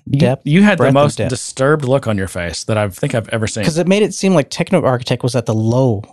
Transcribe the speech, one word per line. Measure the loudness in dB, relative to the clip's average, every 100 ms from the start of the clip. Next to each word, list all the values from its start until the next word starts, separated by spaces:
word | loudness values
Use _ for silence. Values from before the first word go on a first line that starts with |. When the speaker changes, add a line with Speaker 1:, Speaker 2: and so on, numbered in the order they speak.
| -6
Speaker 1:
You, | 0
Speaker 2:
depth, | 2 0 0
Speaker 1:
you | 4
had | 4 4
the |
Speaker 2:
breadth, | 4
and |
Speaker 1:
most | 4 2 0
Speaker 2:
depth. | -4
Speaker 1:
disturbed | -4 -8 -2 2 2 2
look | 0 0
on | -4
your | -4
face | -6 -6 -8
that | -2 0
I | 0
think | -2 -4
I've | -4 -4
ever | -4 -4
seen. | -2
Speaker 2:
'Cause | -2 0
it | 0
made | 2
it | 0
seem | 0 0
like | 0 0
techno | -4 -2 0
architect | 2 0 -2 -2
was | 0
at | -2 -2
the |
low, | -2 0 2 0 0 -4